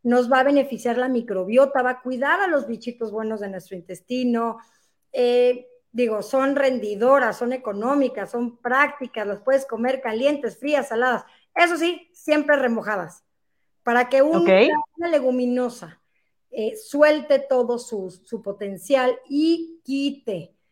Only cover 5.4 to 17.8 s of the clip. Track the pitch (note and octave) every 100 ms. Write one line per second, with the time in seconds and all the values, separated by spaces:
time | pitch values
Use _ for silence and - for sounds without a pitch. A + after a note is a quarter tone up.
5.4 | B3 B3 - _ _ A3+ A#3+ G#3+ G3+ C4+
6.4 | C4+ C#4 C4+ B3+ G#3 G3+ A#3+ C#4 A#3 -
7.4 | A#3+ B3+ B3 G3+ A#3 C#4+ C4 - G3 A#3+
8.4 | A#3+ - A#3+ B3+ C#4+ C#4+ B3 - G3+ G3
9.4 | - C4+ C4+ A3+ B3 C4 A#3+ A3 C#4 D4
10.4 | B3 G3 C#4+ D4 C#4+ A3+ B3+ A#3 - _
11.4 | _ - E4+ E4+ E4 E4 - _ - D4+
12.4 | C#4+ C#4+ B3+ A3+ G3 G#3 E3 - _ _
13.4 | _ _ _ _ - A#3+ B3 C4+ C#4+ E4
14.4 | E4+ F#3+ C#4 D4+ A5+ - E4+ D#4 B3+ B3+
15.4 | B3 B3 B3 A#3+ D#3+ - _ _ _ _
16.4 | _ B3 A3 A3 - C#4+ D4+ D4+ D4+ C#4
17.4 | C#4 B3+ A#3+ A#3+